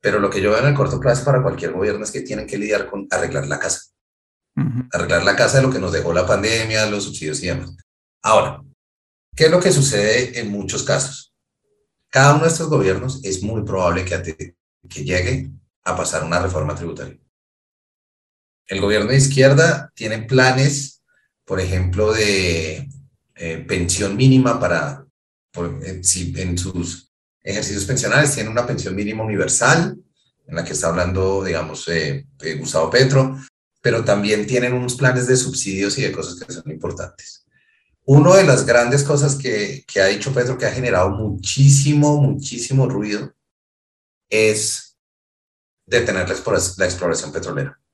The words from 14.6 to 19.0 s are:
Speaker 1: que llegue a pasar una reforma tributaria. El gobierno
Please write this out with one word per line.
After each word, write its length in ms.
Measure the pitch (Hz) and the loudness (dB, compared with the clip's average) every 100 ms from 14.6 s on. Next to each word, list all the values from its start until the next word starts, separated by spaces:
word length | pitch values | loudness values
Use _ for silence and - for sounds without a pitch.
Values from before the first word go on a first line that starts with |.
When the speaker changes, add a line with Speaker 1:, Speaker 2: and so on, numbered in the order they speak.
| _ _ - | _ _ -20
Speaker 1:
que 160 | 82 | -12
llegue 460 | 71 90 90 135 - - _ _ | -4 -2 0 -2 -6 -14 _ _
a 120 | - 87 | -6 -4
pasar 280 | 80 78 | -4 -4
una 160 | 80 87 | -4 -2
reforma 340 | 90 90 73 | -2 -4 -4
tributaria. 440 | - 85 - 69 - _ _ _ _ _ _ _ _ _ _ _ _ _ _ _ | -6 -10 -10 -14 -18 _ _ _ _ _ _ _ _ _ _ _ _ _ _ _
El 140 | 95 | -4
gobierno 300 | 98 104 | 0 0